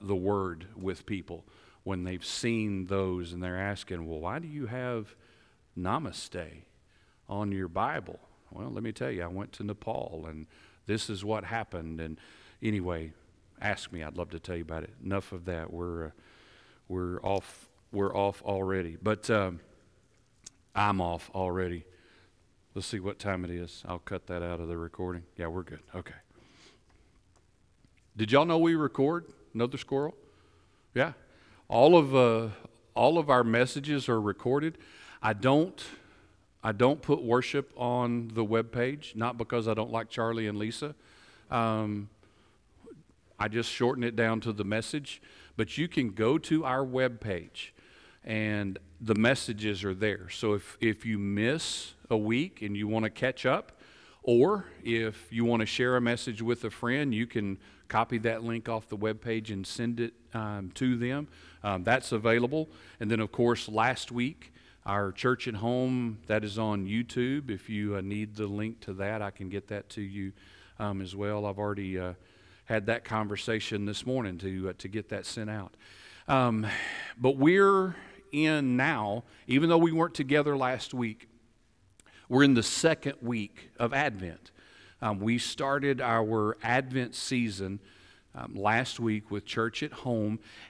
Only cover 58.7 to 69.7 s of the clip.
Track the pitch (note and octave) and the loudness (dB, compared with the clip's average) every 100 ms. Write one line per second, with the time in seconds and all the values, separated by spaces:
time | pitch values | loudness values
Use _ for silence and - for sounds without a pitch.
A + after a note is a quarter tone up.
58.7 | A2+ - G#2 A2 G#2+ A#2+ A2+ G#2+ G2 G2 | -6 -6 -4 -2 -2 -4 -4 -4 -6 -6
59.7 | - A#2 A#2 A#2 - - A2+ G#2+ G#2 F#2 | -4 -4 -2 -4 -8 -10 -6 -4 -6 -8
60.7 | - C3 A#2+ B2 C#3 D3 - - - G#2 | -2 0 2 0 -4 -8 -14 -20 -6 -2
61.7 | F#2+ F2+ C3 - A#2 A2+ A#2 B2 D#3 D#3 | 0 2 2 2 0 4 4 4 0 -4
62.7 | - - - G#2 A2+ G#2+ - A#2+ A#2 - | -10 -18 -6 0 0 0 4 4 4 0
63.7 | G#2+ A#2+ C3 - A#2+ B2+ - - - - | 2 2 2 -4 -2 -2 -4 -18 -20 -20
64.7 | - G2+ G2+ G2+ - B2+ B2 B2+ G#2 A2+ | -12 -4 -2 -2 0 0 0 -2 -2 0
65.7 | B2+ B2+ B2+ A#2 A2 - G#2+ G#2+ G#2 A2 | 2 2 0 -2 -6 -2 0 0 -2 0
66.7 | G2+ F#2+ A2 A#2+ B2+ B2 C#3+ C3+ G2 - | 0 0 -2 -2 0 0 0 -4 -8 -4
67.7 | G#2+ G#2 G2+ F#2+ G#2 G#2+ G#2+ G#2 G2+ A2 | -4 -2 -2 -4 -4 -6 -4 -4 -2 -4
68.7 | A2 - F#2+ G2 A2 G2+ - F#2+ G2 - | -6 -10 -6 -4 -4 -6 -8 -8 -8 -6